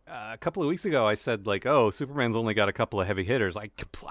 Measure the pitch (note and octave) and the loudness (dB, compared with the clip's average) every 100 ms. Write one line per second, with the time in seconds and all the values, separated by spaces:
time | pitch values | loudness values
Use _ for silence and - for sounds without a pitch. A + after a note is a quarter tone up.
0 | - A#2+ G#2+ A2+ E3 F#3+ D3 F3+ G3+ C#3+ | -16 -14 -12 -8 -6 -2 -2 -2 0 2
1 | G#2+ G#2 - A2 G2+ G2 B2 D3 A2 - | 4 2 0 -2 0 0 4 4 4 2
2 | C3+ C#3+ A#2+ A2+ A2+ G#2+ G2+ - A2+ G2+ | -4 -2 0 0 0 2 2 2 0 0
3 | F#2 G2 F#2 B2+ G2 G2+ G#2+ - - - | 0 0 0 0 0 -2 -10 -14 -14 -14
4 | - | -4